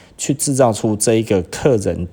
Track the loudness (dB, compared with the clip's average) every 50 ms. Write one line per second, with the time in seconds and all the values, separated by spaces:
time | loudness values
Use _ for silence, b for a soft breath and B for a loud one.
0 | B B B -8 -4 -4 -4 -2 -2 -2 2 4 4 2 2 0 -2 -2 -2 0
1 | 0 2 2 2 2 2 0 0 0 -4 -4 -2 2 2 2 2 0 -2 -4 -4
2 | -6 -6